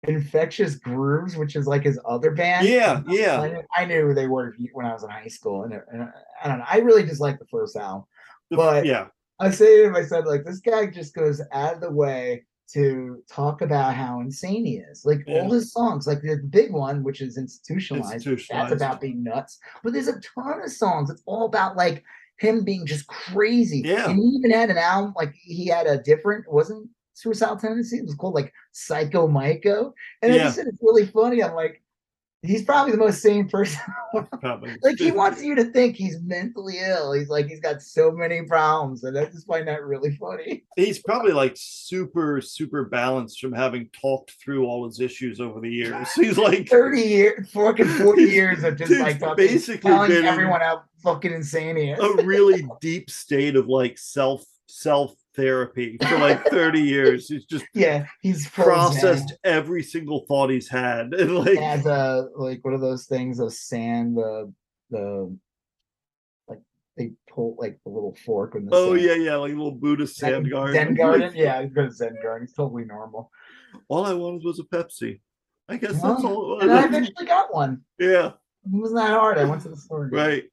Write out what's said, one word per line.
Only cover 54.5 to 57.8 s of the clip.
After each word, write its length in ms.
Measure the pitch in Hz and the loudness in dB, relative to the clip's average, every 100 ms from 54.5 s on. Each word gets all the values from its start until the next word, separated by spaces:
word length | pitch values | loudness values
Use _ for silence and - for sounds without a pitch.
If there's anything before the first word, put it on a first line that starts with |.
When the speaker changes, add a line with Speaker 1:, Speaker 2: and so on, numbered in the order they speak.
| _ _ | _ _
Speaker 2:
self-therapy 1300 | - 156 143 139 _ _ - 131 131 123 123 120 117 131 | -8 0 0 0 _ _ -2 0 0 -2 -6 -8 -4 0
for, 100 | 156 | 4
like, 240 | 147 139 | 4 4
Speaker 1:
<laughs> 60 | - | 2
Speaker 2:
thirty 300 | - 160 156 | 2 2 2
years. 480 | 147 139 131 127 - | 2 4 4 4 -4
He's 160 | 147 | -12
just 200 | - 156 - | -8 -10 -8
Speaker 1:
Yeah, 320 | 214 | 0